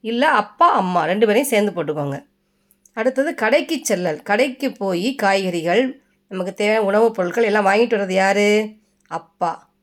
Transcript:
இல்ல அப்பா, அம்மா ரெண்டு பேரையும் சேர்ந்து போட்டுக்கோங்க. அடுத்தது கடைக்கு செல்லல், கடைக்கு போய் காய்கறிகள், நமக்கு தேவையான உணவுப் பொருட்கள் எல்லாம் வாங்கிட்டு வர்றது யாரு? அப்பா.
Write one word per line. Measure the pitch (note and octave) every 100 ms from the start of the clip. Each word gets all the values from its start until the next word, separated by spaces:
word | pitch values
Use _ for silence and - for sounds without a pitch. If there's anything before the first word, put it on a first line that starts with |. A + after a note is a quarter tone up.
இல்ல | A3 A#3 C#4+
அப்பா, | C4 G3+ - E4+
அம்மா | C4+ F#3 F3+
ரெண்டு | D#3+ F#3+ A3
பேரையும் | G3+ C#4
சேர்ந்து | G#3+ G#3
போட்டுக்கோங்க. | F3+ D3+ D3+ C#3+ C#3 - _ _ _ _ _ _
அடுத்தது | - A3+ B3+ C#4+
கடைக்கு | - A3 C4+ C4 D#4
செல்லல், | - F#3+ F3+ D3+
கடைக்கு | - G#3 C4+ B3+ C4+
போய் | - G3 F3 G3
காய்கறிகள், | C#4 G3+ G3 F#3 F3 E3 F#3 C4 C4+ _ _ _
நமக்கு | F#3+ F#3
தேவையான | F#3+ G#3 A3 G3+
உணவுப் | G#3 A3+
பொருட்கள் | A3 F3+ G3+
எல்லாம் | A3+ G#3 F#3+
வாங்கிட்டு | G3+ A#3 G#3+
வர்றது | G3
யாரு? | F#3 F#3+ G3 G#3 G#3 G#3+ G#3+ _ _ _
அப்பா. | E3 - _ F3 E3 _ _